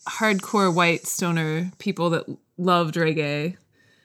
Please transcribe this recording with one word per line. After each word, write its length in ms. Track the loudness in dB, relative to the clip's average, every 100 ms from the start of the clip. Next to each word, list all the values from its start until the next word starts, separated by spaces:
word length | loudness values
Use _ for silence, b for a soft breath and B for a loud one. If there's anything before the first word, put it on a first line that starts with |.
| -12
hardcore 640 | -2 0 0 0 2 2
white 340 | 4 2 2 -2
stoner 640 | -4 -2 0 -2 -2 -4 -6
people 320 | -6 -2 0
that 140 | 0 -4 -14 _ -4
loved 380 | 2 2 2
reggae. 600 | 0 0 0 -2 -2 -4 -8 _ _ _ _